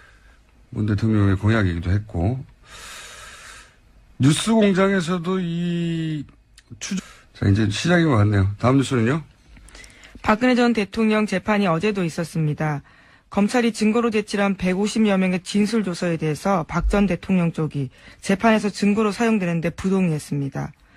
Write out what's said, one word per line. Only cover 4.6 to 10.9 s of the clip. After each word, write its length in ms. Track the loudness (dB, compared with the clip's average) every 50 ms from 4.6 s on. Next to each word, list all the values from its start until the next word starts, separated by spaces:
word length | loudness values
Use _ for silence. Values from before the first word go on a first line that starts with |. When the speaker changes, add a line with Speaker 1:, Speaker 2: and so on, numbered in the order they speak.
| 4 4 4 4 2 2 2 0 0 -2 -4 -4 -2 -2 -4 -2
Speaker 1:
이 840 | -2 -4 -4 -4 -2 -2 -2 -2 -2 -2 -4 -4 -4 -4 -4 -6 -8 -10 -16 _ _ _ _ -20 -20 -20 -18 -14
추적, 240 | -10 -8 -8 -8 -8 -10 -18 -20 -20 _ -8
자, 120 | -2 0 2
이제 200 | 2 2 2 0
시작인 360 | -2 -2 0 2 2 4 4 4
것 80 | 4
같네요. 320 | 4 4 4 4 2 2 0 0 0
다음 200 | 2 2 4 2
뉴스는요? 440 | 2 2 0 0 2 2 0 -2 -4 -10 _ _ _ -20 -20 -20 -20 -20 -20 -20 -20 -20 -20 -20 -20 -20 -18 -4 0
Speaker 2:
박근혜 320 | 0 0 2 2 2 4
전 180 | 4 4 2 2
대통령 540 | 0 -2 -2